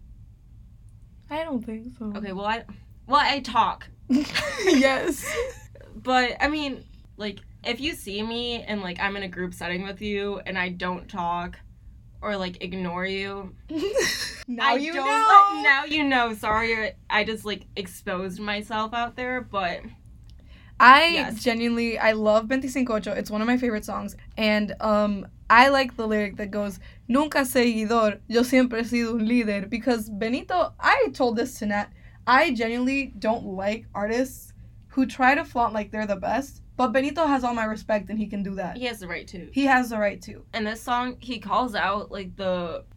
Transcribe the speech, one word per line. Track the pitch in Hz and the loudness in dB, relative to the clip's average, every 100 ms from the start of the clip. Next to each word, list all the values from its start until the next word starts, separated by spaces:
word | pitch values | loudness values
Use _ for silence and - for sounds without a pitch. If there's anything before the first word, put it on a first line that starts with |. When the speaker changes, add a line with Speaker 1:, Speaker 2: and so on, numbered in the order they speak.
| - - - - - - - - - - - - - | -20 -20 -20 -20 -20 -20 -20 -20 -20 -20 -20 -20 -10
Speaker 1:
I | 294 330 | -6 -4
don't | 262 226 | -4 -6
think | 220 240 - | -10 -12 -10
so. | 214 208 | -8 -8
Speaker 2:
Okay, | 202 | -8
well, | 185 208 | -6 -4
I, | 233 - - - - - | -4 -6 -18 -20 -20 0
well, | 277 | 2
I | 247 277 | 4 0
talk. | - 220 196 - - - - | 0 2 2 0 -12 -18 0
Speaker 1:
<laughs> | 262 294 - 587 554 381 | 2 2 -2 -4 0 4
Yes. | 294 269 262 349 294 571 622 508 - - - - 220 | 6 6 4 0 -4 -6 -4 -6 -8 -18 -20 -18 -10
Speaker 2:
But, | 247 254 247 - | 0 2 2 0
I | 285 | 0
mean, | 302 285 226 - - - - | 0 -4 -6 -12 -20 -20 -10
like, | 208 196 - - - | -8 -8 -16 -12 -8
if | 240 | -4
you | 294 339 | -6 -6
see | - 196 | -8 -6
me | 220 233 240 233 | -6 -4 -6 -6
and, | - 208 | -6 -6
like, | 185 175 | -6 -4
I'm | 196 202 | -4 -4
in | |
a | 190 | -8
group | 180 180 180 | -6 -8 -6
setting | 170 180 196 | -6 -4 -6
with | 202 | -8
you | 208 202 202 196 - | -6 -4 -4 -6 -6
and | 185 | -4
I | 180 | -4
don't | 180 180 185 - | -4 -6 -6 -8
talk | 196 175 175 175 - - - - - - - | -6 -2 -2 -6 -10 -18 -20 -20 -20 -20 -10
or, | 208 202 | -6 -4
like, | 185 180 185 | -4 -6 -8
ignore | 185 180 175 185 | -6 -4 -4 -4
you, | 190 196 196 190 - - | -4 -6 -8 -12 -16 -10
Speaker 1:
<laughs> | 311 381 494 359 - - - - | -6 -2 0 0 -2 -8 -10 -10
Now | 233 269 | -2 0
Speaker 2:
I | 262 | 2
Speaker 1:
you | 302 330 | 0 -2
Speaker 2:
don't | 269 | 0
Speaker 1:
know. | 440 440 403 403 403 | 4 8 10 10 6
Speaker 2:
li-, | |
now | 302 269 302 | 2 2 2
you | 302 277 | 0 2
know. | 262 233 214 | 2 2 -2
Sorry, | 220 214 226 226 214 - - | -2 0 0 -2 -2 -8 -2
I | 208 208 | 0 0
just, | 214 208 | -4 -6
like, | 202 - - | -8 -8 -10
exposed | 185 - - 180 190 180 | -10 -10 -6 -4 -6 -6
myself | 208 208 214 220 220 233 | -6 -6 -4 -4 -2 -2
out | 240 240 | -4 -4
there, | 254 254 | -4 -4
but | 247 202 180 170 226 - - - - - - - - - | -4 -4 -4 -4 -10 -18 -20 -20 -20 -20 -20 -20 -6 8
Speaker 1:
I | 233 277 330 | 10 12 8
Speaker 2:
yes. | 330 - 214 | 2 -2 -2
Speaker 1:
genuinely, | 254 226 233 233 233 226 | -2 0 0 0 -2 0
I | 220 | 0
love | 220 214 214 220 | 2 4 2 2
veinticinco | 269 269 262 247 214 | -2 -2 -2 0 0
ocho. | 214 | -2
It's | 196 202 | -4 -4
one | 214 | -2
of | 220 | 2
my | 247 | 2
favorite | 247 214 214 | 2 -2 -6
songs. | 202 202 - - - | -8 -8 -12 -14 -2
And, | 214 214 208 - | 2 2 0 -2
um, | 220 208 208 202 - - - | 2 2 2 0 -6 -12 6
I | 226 269 | 8 8
like | 277 262 247 | 6 2 -2
the | 220 | -2
lyric | 214 208 185 | 0 -2 -4
that | 208 | -6
goes, | 208 202 190 - - - | -4 -6 -6 -14 -16 0
"Nunca | 247 302 294 | 0 2 0
seguidor, | 254 262 240 220 214 233 214 202 - | 0 2 2 2 2 2 2 0 -2
yo | 220 | 0
siempre | 247 254 247 226 | 4 4 4 2
he | 226 | -2
sido | 240 233 233 | 0 0 0
un | 214 | 2
líder." | 247 214 202 196 | 2 2 -2 -4
Because | 233 247 233 214 | -4 0 0 -2
Benito, | 202 220 262 359 359 311 - | -6 -2 -4 -2 0 0 0
I | 302 440 453 - | 2 4 2 2
told | 254 220 | 0 0
this | 247 - | -4 -4
to | 208 | -4
Nat, | 208 208 - - - - | -2 -4 -10 -20 -6 2
I | 254 302 | 4 4
genuinely | 226 226 240 254 269 269 202 | 2 -2 -2 0 -2 -4 -4
don't | 214 233 208 | -2 -2 -4
like | 190 196 220 - 185 | -4 -4 -4 -6 -6
artists | 208 233 262 - - - - - - | -2 0 -2 -6 -18 -20 -20 -20 -6
who | - 262 | -2 -2
try | - 254 285 | 2 4 4
to | 302 | 0
flaunt | 247 233 | 0 0
like | 214 208 | -2 -6
they're | 214 214 | -4 -4
the | 196 | -4
best, | 175 220 269 - - - | -2 -2 -4 -12 -12 -2
but | 254 | 0
Benito | 254 277 285 311 | 2 0 0 2
has | 269 254 | 2 0
all | 233 | -2
my | 220 | -4
respect | 214 - 214 196 | -4 -2 -2 -2
and | 214 | -6
he | 208 | -4
can | 202 | -4
do | 196 190 | -6 -6
that. | 180 139 | -8 -6
Speaker 2:
He | 247 | -8
has | 220 | -8
the | 180 | -10
right | 165 - | -10 -10
to. | 185 170 | -14 -6
Speaker 1:
He | 269 269 | 0 4
has | 254 247 | 4 2
the | 220 | 0
right | 208 - | -2 -2
to. | - 208 - | -10 -18 -12
Speaker 2:
In | 226 214 | -6 -6
this | 208 | -6
song, | - 247 247 247 | -4 -4 -4 -8
he | 240 240 | -10 -10
calls | - 196 254 202 | -2 -2 0 -2
out, | 180 208 190 | -2 -2 -6
like, | 202 185 175 | -10 -12 -6
the | 190 180 175 151 - | -4 -2 -4 -8 -12